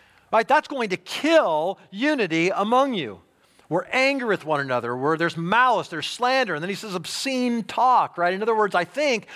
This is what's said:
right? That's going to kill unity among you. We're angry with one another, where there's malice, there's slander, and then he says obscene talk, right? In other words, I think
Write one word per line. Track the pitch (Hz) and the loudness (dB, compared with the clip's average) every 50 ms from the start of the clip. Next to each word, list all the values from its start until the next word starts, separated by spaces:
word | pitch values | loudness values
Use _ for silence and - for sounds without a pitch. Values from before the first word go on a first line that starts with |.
| _ _ _ _ _ _ - | _ _ _ _ _ _ 0
right? | 220 226 | 0 4
That's | - 262 302 - | 4 4 2 2
going | - 302 262 233 202 | 0 -4 -6 -4 -4
to | 185 | -4
kill | 175 - - - - - 302 330 320 247 185 156 151 160 185 190 - - _ - | -6 -8 -10 -10 -4 0 4 6 6 6 4 0 0 -2 -2 -4 -8 -12 _ -8
unity | 196 254 302 302 269 208 165 160 165 165 185 | -2 0 0 0 0 0 0 0 0 2 0
among | - 151 202 214 240 254 277 277 247 | 0 0 0 2 2 2 2 2 0
you. | 185 143 110 98 90 - _ _ _ _ _ _ _ _ _ | -4 -4 -6 -8 -14 -18 _ _ _ _ _ _ _ _ _
We're | 151 180 - | -4 -4 -2
angry | - - 254 262 269 277 269 247 | -2 0 0 2 2 0 0 -2
with | 226 196 - - | -2 -2 -2 0
one | 156 156 143 | -2 -2 -2
another, | 139 135 127 123 117 120 123 | 0 0 -2 -2 -2 -2 -4
where | 127 131 147 160 | -2 0 0 0
there's | 156 170 165 165 | 0 0 -2 -2
malice, | 160 165 175 214 233 254 254 233 185 151 | -4 -2 0 2 4 4 4 2 0 -2
there's | - 175 156 143 - | -4 -8 -8 -8 -8
slander, | - - 240 247 262 262 254 196 165 | -6 -2 0 0 2 2 0 0 -2
and | 147 160 | -6 -4
then | 190 | -6
he | 202 | -8
says | 165 - 220 180 | -8 -8 -8 -8
obscene | 180 160 - - - - 269 262 254 247 247 240 233 202 | -8 -8 -8 -8 -6 -6 -4 -2 -2 -2 -2 -2 -4 -6
talk, | - - - 233 254 247 214 156 131 - - | -6 -2 0 2 4 4 4 2 0 -2 -2
right? | 175 175 185 | 0 0 0
In | 190 214 | 0 0
other | 226 226 | 0 2
words, | 220 214 196 - | 2 2 2 2
I | 180 175 | 0 -2
think | - - 269 302 285 247 208 - - - | -2 -4 -2 0 0 0 -2 -4 -10 -16